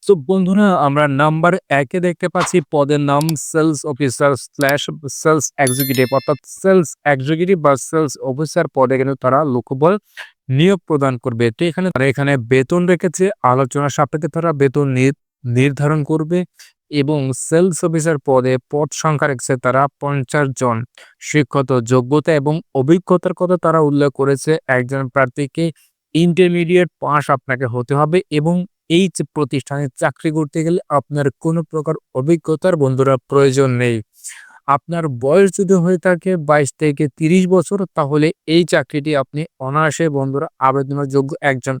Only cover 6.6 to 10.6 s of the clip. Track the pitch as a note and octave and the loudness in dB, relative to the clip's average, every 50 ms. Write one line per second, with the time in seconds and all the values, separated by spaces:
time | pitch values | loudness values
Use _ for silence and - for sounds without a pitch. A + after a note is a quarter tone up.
6.6 | - F#3+ F#3+ F#3+ E3+ - - _ _ D3 C#3+ C3+ C3 C#3 D#3+ D#3+ F3 F3+ G3 F3 | 0 2 4 4 2 0 -6 _ _ -2 0 0 0 -2 -2 -2 0 0 0 2
7.6 | D3 C#3+ C#3 C3 - - - D#3+ D#3+ C#3+ - - A#2+ C3+ B2+ C3 D#3 D3 - F3 | 2 2 0 0 -2 -4 -2 -2 -2 -2 -4 -6 -6 -6 -4 -4 -6 -4 -2 -2
8.6 | E3 - _ C#3 C3 B2 C3 B2+ C3 C3+ C#3 - - B2+ C3 C#3 D#3+ D3 B2 A#2+ | -2 -2 _ 0 2 2 2 0 0 -2 -2 -2 0 0 2 2 2 0 -2 -2
9.6 | A#2 - C#3+ C3 C#3+ E3 G3 G#3 _ _ _ - - - _ _ _ - C3 C3+ | -2 -4 -4 2 2 2 2 2 _ _ _ -20 -20 -20 _ _ _ -2 0 4